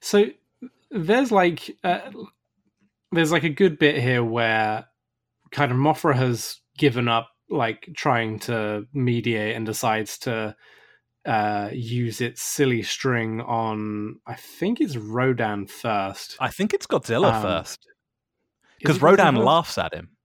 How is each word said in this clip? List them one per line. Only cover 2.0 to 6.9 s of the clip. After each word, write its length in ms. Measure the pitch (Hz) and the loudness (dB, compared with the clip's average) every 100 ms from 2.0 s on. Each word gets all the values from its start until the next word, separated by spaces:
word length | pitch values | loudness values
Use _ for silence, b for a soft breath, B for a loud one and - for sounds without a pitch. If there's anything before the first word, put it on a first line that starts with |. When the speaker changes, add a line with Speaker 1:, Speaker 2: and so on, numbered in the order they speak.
| - - 196 _ _ _ _ _ _ _ - | -4 -18 -20 _ _ _ _ _ _ _ -4
Speaker 1:
there's, 200 | 165 160 | 0 2
like, 120 | 170 | 2
a 40 | 160 | 0
good 300 | 139 190 147 | 2 2 4
bit 180 | 147 151 | 2 4
here 220 | 127 123 | 2 2
where 680 | 117 117 113 110 110 110 - _ _ _ _ _ _ | 2 0 2 2 2 -2 -8 _ _ _ _ _ _
kind 220 | - 143 | -2 0
of 60 | 127 | 2
Mothra 360 | 147 151 170 | 2 2 2
has 460 | 127 127 113 - - _ - | 2 2 0 -6 -14 _ 0
given 320 | 147 | 2